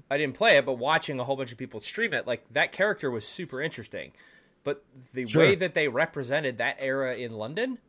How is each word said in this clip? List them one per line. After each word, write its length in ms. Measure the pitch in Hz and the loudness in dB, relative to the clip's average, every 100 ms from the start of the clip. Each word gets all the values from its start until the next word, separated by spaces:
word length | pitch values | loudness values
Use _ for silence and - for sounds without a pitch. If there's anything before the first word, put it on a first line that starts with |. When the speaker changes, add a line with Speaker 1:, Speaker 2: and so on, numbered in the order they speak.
| - | -4
Speaker 1:
I 80 | 143 | -2
didn't 180 | 143 | -2
play 200 | 120 226 | 2 6
it, 100 | 147 | 6
but 80 | 139 | 4
watching 440 | 123 131 160 - 131 | 0 0 0 0 -4
a 60 | |
whole 100 | 123 | -4
bunch 160 | 135 123 | -4 -6
of 60 | 117 | -10
people 240 | 123 110 | -12 -12
stream 320 | - - 226 | -10 0 2
it, 120 | 135 | 2
like, 200 | 123 120 - | 0 -4 -2
that 180 | 143 165 | 0 0
character 400 | - 208 190 139 | 2 0 0 -2
was 160 | 117 - | -4 -4
super 340 | - 170 131 | -6 -6 -6
interesting. 520 | 160 123 - 92 69 - - - _ _ | -6 -6 -10 -12 -12 -16 -20 -20 _ _
But 200 | 143 139 _ 131 123 | -6 -6 _ -20 -10
the 120 | 127 | -6
Speaker 2:
Sure. 160 | 120 151 | 2 6
Speaker 1:
way 140 | 185 | 6
that 180 | 185 180 | 6 2
they 140 | 170 147 | 0 0
represented 680 | 123 170 147 120 147 139 113 | 0 -2 -4 -2 -2 -2 -2
that 180 | 120 - | -2 -2
era 360 | 135 135 131 | -2 -2 -2
in 180 | 120 120 | -4 -6
London, 460 | 110 113 165 262 240 | -8 -8 -4 -4 -6